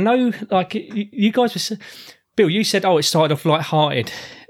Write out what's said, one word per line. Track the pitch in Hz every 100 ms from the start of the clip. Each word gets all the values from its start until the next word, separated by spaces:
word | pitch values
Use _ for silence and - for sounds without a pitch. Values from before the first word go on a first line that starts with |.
| 208 254
know, | 247 - 214
like, | 190 175
y-, | 214 -
y-, | 208 208
you | - 208
guys | 254 240
were | 175
s-, | - 220 - - - - _ -
Bill, | 180
you | 196
said, | 214 196
"Oh, | 190 165
it |
started | 143 165 151
off | 147 165
light-hearted." | 156 - 156 151 131 107 - - -